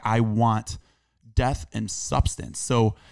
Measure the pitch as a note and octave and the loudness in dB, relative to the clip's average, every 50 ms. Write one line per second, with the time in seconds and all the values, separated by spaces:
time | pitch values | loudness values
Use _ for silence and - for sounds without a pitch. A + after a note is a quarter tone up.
0 | - G#2+ A2+ A#2 A#2 A2 G#2+ A2+ A#2 A#2 A2 A2 - - - - - _ _ _ | -2 0 2 2 2 2 2 2 2 2 2 0 -2 -8 -12 -14 -16 _ _ _
1 | _ _ _ _ _ A#2 A2 - B2+ C3 D3+ - - - - A2 A2 - - - | _ _ _ _ _ -6 -2 0 0 0 0 -4 -6 -8 -6 -6 -6 -6 -6 -8
2 | - - - - - - - - - - - - - - B2+ A#2 A2+ G#2+ - - | -6 -2 0 0 0 0 -2 -6 -10 -12 -10 -8 -4 0 2 4 4 2 0 -2
3 | - - | -10 -20